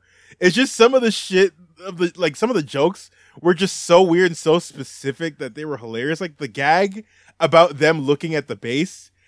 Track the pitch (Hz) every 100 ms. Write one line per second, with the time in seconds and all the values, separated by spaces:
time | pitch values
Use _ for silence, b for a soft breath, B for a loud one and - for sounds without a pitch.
0 | b b b b 180 175 262 - 233 262
1 | 233 - - 185 190 156 180 _ 185 175
2 | 175 - 170 135 226 214 139 139 165 -
3 | - b b b 170 165 190 - - 175
4 | 185 170 180 165 160 170 - 147 135 -
5 | 135 135 165 147 135 127 156 131 113 113
6 | 139 160 180 147 135 101 143 170 202 202
7 | 214 b b b 165 165 170 143 156 160
8 | 135 143 165 156 135 104 117 135 185 -
9 | - b